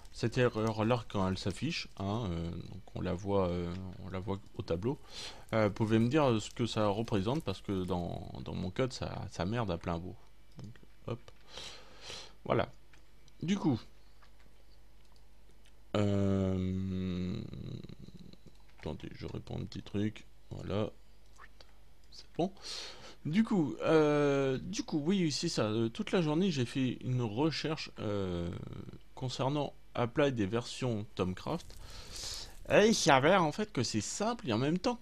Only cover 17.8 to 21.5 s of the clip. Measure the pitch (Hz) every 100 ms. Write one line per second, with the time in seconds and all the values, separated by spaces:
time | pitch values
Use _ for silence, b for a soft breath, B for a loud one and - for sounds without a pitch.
17.8 | - - - - - - - - - -
18.8 | 80 78 - - 90 - - 85 90 -
19.8 | - 101 107 - - - - 95 90 98
20.8 | 107 - - - - - -